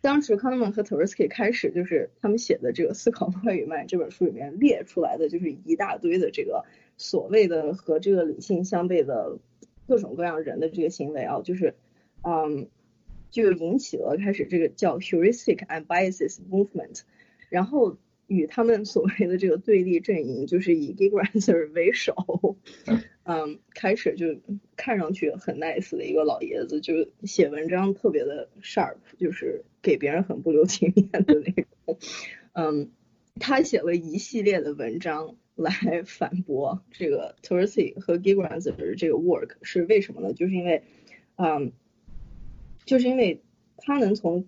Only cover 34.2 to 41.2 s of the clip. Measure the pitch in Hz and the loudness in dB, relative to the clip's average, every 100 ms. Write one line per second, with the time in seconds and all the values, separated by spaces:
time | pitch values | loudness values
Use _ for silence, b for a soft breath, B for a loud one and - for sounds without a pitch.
34.2 | - 240 202 185 147 143 117 170 180 151 | -4 0 2 2 -2 -4 -4 -4 -4 -6
35.2 | 160 - _ - 165 190 - 165 185 - | -8 -14 _ -4 -4 0 -2 -2 -6 -6
36.2 | - 180 185 135 139 190 _ - 170 139 | -4 -4 -4 -2 -2 -4 _ -6 -2 -2
37.2 | 80 - - 180 196 214 180 - - 175 | -4 -14 -2 0 2 2 -2 -2 -2 0
38.2 | 190 196 180 165 170 - - - 160 147 | 4 4 2 -4 -6 -4 -6 -2 0 2
39.2 | 170 165 - - - 185 170 208 196 - | 2 0 -2 -12 -6 -2 4 4 2 -6
40.2 | 185 - 180 185 175 160 b b b b | -6 -2 -2 0 0 0 b b b b